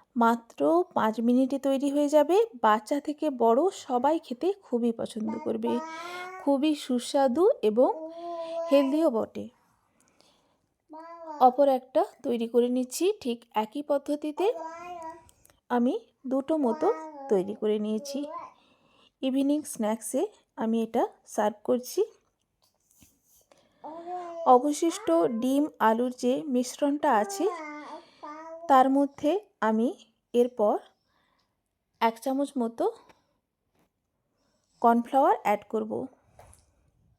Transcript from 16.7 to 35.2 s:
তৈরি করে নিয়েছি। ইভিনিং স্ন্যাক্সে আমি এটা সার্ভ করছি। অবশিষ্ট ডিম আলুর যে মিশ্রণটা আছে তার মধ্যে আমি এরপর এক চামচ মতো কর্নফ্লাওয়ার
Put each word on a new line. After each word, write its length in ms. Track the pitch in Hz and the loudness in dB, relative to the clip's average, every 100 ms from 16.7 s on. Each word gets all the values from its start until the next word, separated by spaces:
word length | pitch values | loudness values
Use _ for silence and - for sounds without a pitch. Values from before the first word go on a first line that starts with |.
| 220 349 320 320 302 277 | 0 0 0 -6 -14 -2
তৈরি 260 | 202 190 | 0 0
করে 240 | 214 214 214 | -4 -2 -2
নিয়েছি। 460 | 214 214 - 254 294 330 - - _ _ _ _ _ _ | -2 -6 -6 -8 -8 -12 -16 -20 _ _ _ _ _ _
ইভিনিং 420 | 262 262 277 294 | -2 0 2 0
স্ন্যাক্সে 640 | 302 - 214 226 - 262 403 - _ - | -4 -4 -4 -4 -4 -4 -4 -6 _ -8
আমি 260 | 226 226 | -2 -2
এটা 260 | 220 233 392 - - | -2 -2 -2 -4 -10
সার্ভ 300 | - 214 220 | -2 -2 -2
করছি। 400 | - 254 247 - 427 - _ _ _ _ _ _ _ _ _ _ _ _ _ _ _ _ 294 320 339 359 349 339 330 | -2 -2 -2 -4 -4 -6 _ _ _ _ _ _ _ _ _ _ _ _ _ _ _ _ -18 -16 -12 -10 -10 -4 4
অবশিষ্ট 640 | 254 285 294 339 359 440 330 330 226 | 4 4 0 -2 -2 0 2 2 0
ডিম 260 | 254 269 302 - | 0 0 0 0
আলুর 340 | 214 226 247 247 | 2 2 0 -2
যে 240 | 247 269 311 | -2 -2 -2
মিশ্রণটা 640 | 247 247 - 285 285 302 | -2 -2 -2 -2 0 2
আছে 340 | 226 202 - 349 339 311 302 277 302 - _ 311 302 320 330 330 | 2 2 -2 -4 -4 -10 -14 -14 -16 -20 _ -18 -16 -16 -10 4
তার 220 | 269 262 | 6 8
মধ্যে 500 | 269 285 - 294 370 427 _ | 4 0 0 -2 -2 -4 _
আমি 340 | 214 220 240 392 - _ _ | -2 0 0 -4 -12 _ _
এরপর 460 | 240 247 240 208 320 - _ _ _ _ _ _ _ _ _ _ _ | 0 2 2 0 0 -4 _ _ _ _ _ _ _ _ _ _ _
এক 180 | 226 226 | 0 0
চামচ 340 | - 269 277 269 | -2 -2 -2 -4
মতো 340 | 233 233 381 453 - _ _ _ _ _ _ _ _ _ _ _ _ _ _ _ _ _ | -4 -2 -2 -4 -12 _ _ _ _ _ _ _ _ _ _ _ _ _ _ _ _ _
কর্নফ্লাওয়ার 560 | 240 233 233 269 | 4 4 2 2